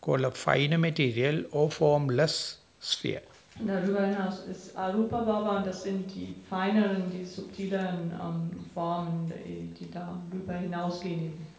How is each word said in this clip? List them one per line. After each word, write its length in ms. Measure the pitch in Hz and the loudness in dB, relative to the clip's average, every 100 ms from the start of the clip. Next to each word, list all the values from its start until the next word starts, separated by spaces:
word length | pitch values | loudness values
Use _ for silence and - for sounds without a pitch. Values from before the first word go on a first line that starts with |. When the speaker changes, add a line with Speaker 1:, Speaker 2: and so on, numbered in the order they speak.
Speaker 1:
called 240 | - 139 | 2 2
a 60 | 131 | 2
finer 480 | - - 139 143 165 | 0 4 4 6 4
material 640 | 165 156 135 113 131 156 - | 4 4 2 4 2 2 0
or 180 | 147 151 | 2 2
formless 840 | - 156 147 143 123 156 - - - _ _ | 4 6 6 4 4 4 2 -4 -8 _ _
sphere. 400 | - - - 52 - - - - | -4 -2 -2 -4 -6 -20 -20 -8
Speaker 2:
Darüber 400 | 214 190 185 202 196 | -2 0 2 2 2
hinaus 320 | 202 185 - - | 2 -2 -4 -8
ist 240 | 185 - - | -10 -10 -6
Arupa 420 | 185 202 226 240 | -2 2 2 2
bhava 380 | 220 214 208 196 | 2 2 2 0
und 80 | 190 | 0
das 160 | 180 | -4
sind 280 | 196 190 185 | -4 -4 -4
die 220 | - 185 175 - | -8 -10 -10 -6
feineren, 640 | 185 190 214 202 190 180 | -2 2 4 4 2 -2
die 160 | 180 180 | -4 -8
subtileren, 840 | - - - 196 190 185 175 170 - | -10 -12 -6 -2 0 0 -2 -4 -4
ähm, 320 | 170 165 165 180 - | -4 -2 -4 -6 -8
Formen, 580 | - 170 175 170 165 165 - | -4 -2 -2 -2 -2 -2 -6
die, 300 | 175 170 170 165 | -8 -8 -8 -10
die 120 | 175 | -10
darüber 640 | 175 175 180 - 185 185 | -10 -8 -8 -8 -8 -6
hinausgehen 720 | 180 180 175 175 175 190 165 160 | -4 -4 -2 -2 -2 -4 -4 -4
eben. 200 | 156 - | -8 -14